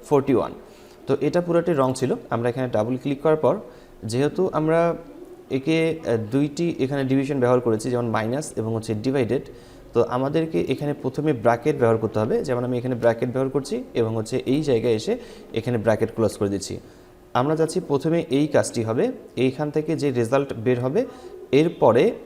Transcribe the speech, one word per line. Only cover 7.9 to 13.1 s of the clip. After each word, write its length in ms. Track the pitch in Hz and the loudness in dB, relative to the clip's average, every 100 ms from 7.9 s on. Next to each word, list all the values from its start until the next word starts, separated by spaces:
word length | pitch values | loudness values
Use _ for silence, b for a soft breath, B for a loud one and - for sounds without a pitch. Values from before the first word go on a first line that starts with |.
| 120 120 | -2 0
মাইনাস 460 | 110 110 131 156 - | -2 0 -4 -4 -6
এবং 200 | 110 113 | -2 -4
হচ্ছে 180 | 110 | -2
ডিভাইডেড, 480 | 107 120 135 113 131 - B B B - | -2 0 0 2 0 -4 B B B -2
তো 100 | 117 | 2
আমাদেরকে 580 | 113 127 135 160 160 170 | 2 0 0 0 0 -2
এখানে 320 | - 131 147 | -2 -2 -2
প্রথমে 400 | 143 135 131 151 | -2 -4 -2 0
ব্র্যাকেট 420 | 127 117 117 151 143 | 2 2 2 0 2
ব্যবহার 220 | 117 113 | 2 4
করতে 220 | 110 107 | 0 0
হবে। 240 | 110 233 | 0 0
যেমন 200 | 143 123 | -2 -2
আমি 140 | 123 123 | -2 -2
এখানে 180 | 127 120 | -2 2
ব্র্যাকেট 340 | 120 | 2